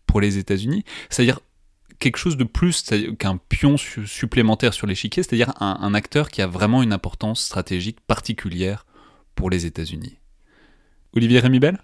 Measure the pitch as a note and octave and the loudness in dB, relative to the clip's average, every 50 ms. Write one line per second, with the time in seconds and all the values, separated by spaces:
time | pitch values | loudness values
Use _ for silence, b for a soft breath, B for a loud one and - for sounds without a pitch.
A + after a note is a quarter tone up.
0 | _ - - G#2+ G2+ G#2 G2 G2 F#2 - G2+ F#2+ G#2 A#2+ D#3 G#3 B B B B | _ 2 4 4 4 2 2 0 0 0 -2 -2 0 -2 -2 -4 B B B B
1 | B B - - B2 A#2+ B2+ - - _ _ _ _ _ _ _ _ _ - _ | B B 0 2 2 2 2 0 -6 _ _ _ _ _ _ _ _ _ -10 _
2 | - C3+ A#2+ - - F3+ D#3+ C3 B2+ A2+ - - E3+ F3+ E3+ - - - A2 G#2 | -2 -2 -2 0 -2 -2 0 0 -2 -2 0 2 2 2 2 0 -2 -2 -2 -2
3 | G#2+ A2+ A2+ - - G2 F#2+ F2+ - _ - - - C#3+ C#3+ C#3+ - - - A2 | -2 -4 -6 -4 -2 -2 -2 -4 -4 _ -2 2 4 4 4 2 0 -4 -8 -10
4 | G#2 G#2 - - - G#2+ - B2+ A2+ A2 A2 - - A#2 - - - G#2 F#2+ - | -10 -10 -6 -6 -6 0 2 2 4 4 4 2 2 0 0 0 -4 -4 -4 -4
5 | - G#2+ - - F3+ - B2 A2+ A#2+ C3 C3 - G2+ G2 F#2+ - - G2+ G2+ G#2 | -4 -4 -2 -4 -2 0 0 2 2 0 0 -2 -4 -4 -4 -2 -2 0 0 0
6 | G#2 - - D3 D3+ - - - G2 F2+ F2 F#2 G#2 G#2+ A#2 C3 B2+ A2+ G#2 F#2+ | -2 0 0 -2 -2 0 -2 -2 -2 -2 0 0 2 4 4 4 4 2 0 -2
7 | - F#2 - - - G#2+ A2+ - - - - G2+ F#2 - A#2+ - F2 G#2+ A2+ - | -2 -6 -6 -4 -4 -4 -4 -4 -6 -4 -4 -6 -4 -2 -4 -4 -4 -6 -8 -10
8 | _ - G#2+ - - - A2+ - - F#2+ E2+ F2 F#2 F#2+ G2+ G#2 b b b b | _ -4 -4 -2 -2 -4 -6 -6 -6 -6 -4 -2 -2 -2 -2 -6 b b b b
9 | b b b b b b _ - G2 F#2 F#2 F2+ E2+ E2+ - - E2 D#2+ E2 D#2 | b b b b b b _ -4 -2 0 0 0 0 -2 -4 -6 -8 -8 -8 -10
10 | - B1+ - _ _ _ _ _ _ _ _ _ _ _ _ _ _ _ _ _ | -12 -14 -16 _ _ _ _ _ _ _ _ _ _ _ _ _ _ _ _ _
11 | _ _ - A#2 A#2 A2+ B2 B2+ A#2 B2+ C3 B2+ C3+ D#3 F#3+ G3 | _ _ -2 0 2 4 6 6 6 6 6 6 4 4 2 -2